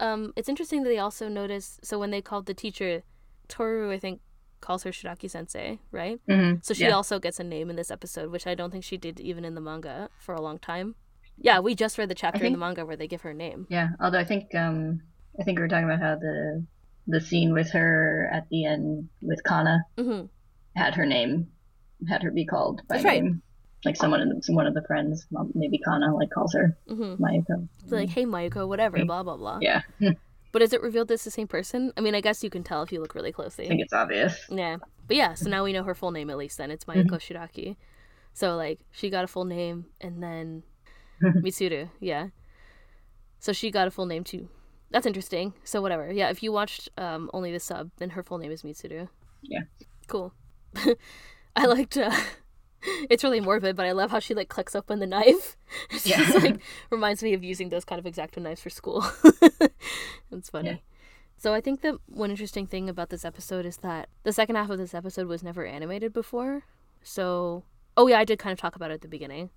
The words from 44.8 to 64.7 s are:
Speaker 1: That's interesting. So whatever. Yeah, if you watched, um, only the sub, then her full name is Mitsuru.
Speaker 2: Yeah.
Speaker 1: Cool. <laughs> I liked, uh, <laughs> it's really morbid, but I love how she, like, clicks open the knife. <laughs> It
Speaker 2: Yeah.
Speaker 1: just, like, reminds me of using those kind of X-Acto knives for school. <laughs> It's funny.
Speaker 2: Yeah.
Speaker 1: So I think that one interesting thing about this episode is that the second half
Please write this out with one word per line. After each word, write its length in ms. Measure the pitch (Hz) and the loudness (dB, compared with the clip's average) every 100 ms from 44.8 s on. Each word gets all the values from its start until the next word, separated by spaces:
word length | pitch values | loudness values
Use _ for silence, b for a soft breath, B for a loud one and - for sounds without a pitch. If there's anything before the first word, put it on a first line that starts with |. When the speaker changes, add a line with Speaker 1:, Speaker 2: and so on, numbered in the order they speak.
| - | -2
Speaker 1:
That's 160 | 240 247 | 0 0
interesting. 460 | 190 185 175 190 - | -2 -4 -4 -4 -8
So 200 | - 214 | -6 -2
whatever. 280 | 196 165 151 | -2 -2 -2
Yeah, 200 | 196 165 | 0 0
if 120 | 185 | 0
you 80 | 220 | -2
watched, 360 | 214 208 - - - | -2 -2 -6 -14 -10
um, 340 | 180 160 165 | -6 -6 -8
only 180 | 185 180 | -6 -6
the 80 | 170 | -6
sub, 300 | - 180 165 - | -6 -8 -10 -10
then 120 | 180 | -10
her 120 | 175 | -8
full 160 | 175 180 | -8 -8
name 120 | 151 | -8
is 120 | 160 | -10
Mitsuru. 460 | 151 151 - 160 185 _ - - | -12 -14 -12 -12 -12 _ -20 -20
Speaker 2:
Yeah. 220 | 277 - 165 - - - - | -10 -8 -8 -14 -20 -20 -6
Speaker 1:
Cool. 240 | 208 185 - - - - | -6 -6 -12 -20 -20 -16
<laughs> 840 | - 269 233 - - - - - - | -2 2 2 0 -20 -20 -20 -6 4
I 100 | 262 | 6
liked, 300 | 247 277 277 | 6 4 0
uh, 120 | 220 214 B B - - | 2 2 B B -20 -20
<laughs> 540 | - _ - 370 285 | -20 _ -8 -4 4
it's 120 | 233 | 4
really 160 | 277 226 | 4 2
morbid, 360 | 190 208 190 190 | 2 2 2 0
but 80 | |
I 80 | 180 | 0
love 180 | 190 190 | 2 2
how 100 | 214 | 0
she, 120 | - | -2
like, 140 | 214 - | -2 -2
clicks 260 | - 185 | -4 -4
open 260 | 202 - 208 | -4 -2 -4
the 60 | 190 | 0
knife. 500 | 196 220 359 - - - | 8 10 10 8 -14 -14
<laughs> 160 | - - | -14 -10
It 160 | - - | -4 2
Speaker 2:
Yeah. 100 | 190 | 6
Speaker 1:
just, 180 | 302 - | 8 8
like, 180 | - - B B B | 8 4 B B B
reminds 320 | 226 214 208 | 0 0 0
me 120 | 220 | 0
of 100 | 190 | 0
using 240 | 180 185 180 | -2 -6 -4
those 160 | 170 | -4
kind 140 | - 175 | -4 -8
of 80 | 180 | -8
X-Acto 340 | 170 160 - | -8 -8 -8
knives 220 | 165 165 | -8 -8
for 80 | - | -12
school. 340 | - - - 202 - | -12 -6 -2 -2 8
<laughs> 220 | 320 - 330 - 294 - B B B B - | 10 12 10 10 4 2 B B B B -14
It's 180 | 180 - | -14 -10
funny. 180 | 151 170 | -6 -6
Speaker 2:
Yeah. 60 | 170 - b b b b - | -6 -12 b b b b -6
Speaker 1:
So 160 | 220 | 0
I 60 | 214 | 0
think 220 | 247 269 | 0 0
that 140 | 311 294 - | 0 -2 -6
one 240 | - 208 | -6 -4
interesting 360 | 202 208 208 190 | -4 -6 -8 -6
thing 220 | 190 190 | -6 -6
about 220 | 175 170 | -6 -6
this 140 | 175 | -8
episode 420 | 170 165 - 185 175 | -10 -12 -8 -6 -6
is 120 | 175 | -8
that 300 | 185 165 - - | -8 -8 -10 -8
the 100 | - | -2
second 240 | 214 214 226 | 0 2 0
half 140 | 208 | -2